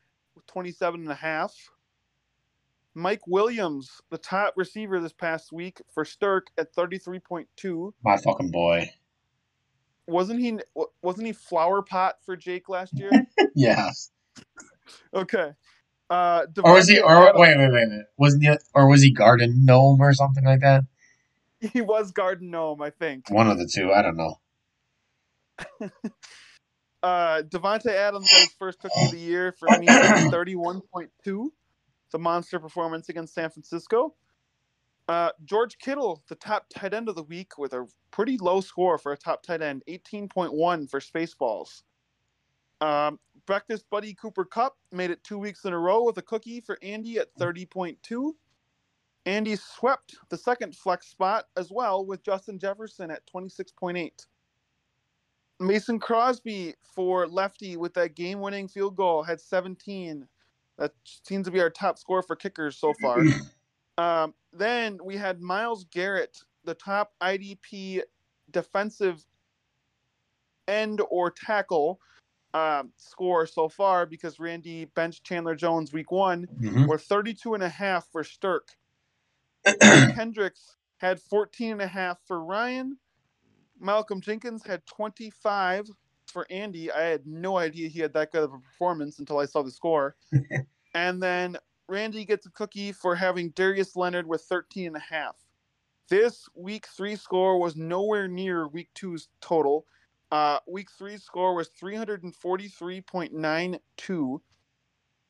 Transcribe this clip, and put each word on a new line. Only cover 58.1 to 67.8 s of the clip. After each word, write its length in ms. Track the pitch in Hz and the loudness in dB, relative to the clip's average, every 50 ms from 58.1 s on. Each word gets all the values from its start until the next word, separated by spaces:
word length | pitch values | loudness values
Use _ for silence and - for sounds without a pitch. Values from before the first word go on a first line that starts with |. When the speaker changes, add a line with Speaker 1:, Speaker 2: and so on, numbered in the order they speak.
| 151 | -4
Speaker 1:
game-winning 520 | - 175 175 196 202 196 196 202 202 196 185 | -8 -10 -10 -10 -8 -10 -10 -10 -10 -12 -12
field 280 | - 202 196 202 196 | -10 -6 -6 -6 -4
goal 260 | 180 196 180 165 151 | -2 0 0 0 0
had 180 | 151 165 170 160 | -2 -4 -8 -10
seventeen. 880 | - - - 185 180 190 185 180 - 202 202 190 180 165 156 147 131 - _ _ _ _ _ _ _ _ _ - | -8 -6 -4 -4 -4 -4 -8 -16 -16 -14 -12 -12 -10 -12 -12 -14 -16 -18 _ _ _ _ _ _ _ _ _ -8
That 120 | 147 151 _ _ _ | -8 -8 _ _ _
seems 400 | - - - _ - 190 196 190 | -20 -20 -20 _ -10 -8 -8 -6
to 60 | 185 | -4
be 100 | 175 185 | -2 0
our 80 | 175 165 | 0 0
top 300 | 165 - 202 185 170 - | -2 -4 -6 -6 -6 -6
score 240 | - - 185 185 180 | -6 -6 -4 -4 -4
for 120 | - 160 | -4 -8
kickers 420 | - - 196 - - 156 147 135 - | -10 -10 -12 -10 -8 -8 -8 -8 -4
so 160 | - 151 151 - | -4 -4 -2 -2
far. 180 | - 135 120 127 160 | -2 -2 0 2 2
Speaker 2:
<clears throat> 100 | 156 - - - - _ _ _ _ _ _ _ _ _ - | 2 2 0 -4 -14 _ _ _ _ _ _ _ _ _ -4
Speaker 1:
Um, 360 | 170 170 165 165 156 156 - _ _ _ - | -2 -2 0 0 -2 -4 -6 _ _ _ -10
then 440 | 175 196 220 247 240 233 220 202 180 156 | -6 -4 -2 -2 -2 -4 -6 -8 -10 -14
we 140 | 190 196 196 | -12 -10 -8
had 240 | 202 190 185 175 | -6 -8 -8 -8
Myles 420 | 175 180 185 202 226 240 233 208 185 | -8 -6 -6 -4 -4 -4 -6 -8 -12
Garrett, 560 | 165 - 175 180 196 196 185 156 - _ - _ _ _ _ - | _ -8 -6 -6 -4 -2 -4 -4 -6 _ -18 _ _ _ _ -12
the 100 | 170 165 | -12 -12
top 380 | - - 196 196 202 208 208 _ - | -12 -8 -6 -4 -4 -4 -4 _ -6
I 160 | 175 185 196 196 | -4 -4 -4 -4
D 220 | 196 196 202 - | -8 -12 -18 -20
P 400 | _ - - 196 | _ -18 -16 -14